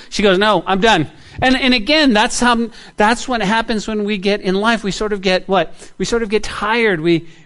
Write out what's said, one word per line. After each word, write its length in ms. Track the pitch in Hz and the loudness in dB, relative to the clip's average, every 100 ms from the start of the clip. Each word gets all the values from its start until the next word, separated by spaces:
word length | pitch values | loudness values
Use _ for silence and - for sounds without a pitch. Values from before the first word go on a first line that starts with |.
| - | -12
She 140 | - | 0
goes, 160 | 202 185 | 2 4
"No, 240 | 214 190 175 | 4 2 0
I'm 160 | 190 | 2
done." 300 | 226 190 143 - - - | 4 2 0 -6 -20 -2
And, 160 | 254 262 | 0 2
and 160 | 262 | 2
again, 400 | 247 202 311 285 | 0 2 2 4
that's 260 | 208 240 - | 4 2 2
how, 300 | 247 233 226 - - - | 2 2 -2 -8 -20 0
that's 320 | 214 240 - | 0 0 -2
what 140 | 240 | -4
happens 480 | 190 226 226 214 - | 0 0 -2 -4 -4
when 160 | 214 202 | -4 -4
we 120 | 208 | -2
get 220 | 196 208 | -2 -2
in 160 | 208 190 | -2 -2
life. 300 | 220 220 202 | 0 0 -2
We 60 | |
sort 200 | - 214 | -4 -4
of 100 | 208 | -4
get 280 | 190 180 185 | 0 -2 0
what? 240 | 190 160 - - - | -2 -2 -6 -20 -8
We 80 | 196 | -4
sort 180 | 233 | -2
of 60 | 220 | -2
get 140 | 208 | -4
tired. 580 | - - 208 226 226 170 | -4 -6 -2 0 2 0
We, 260 | 165 165 - - | 2 0 -2 -20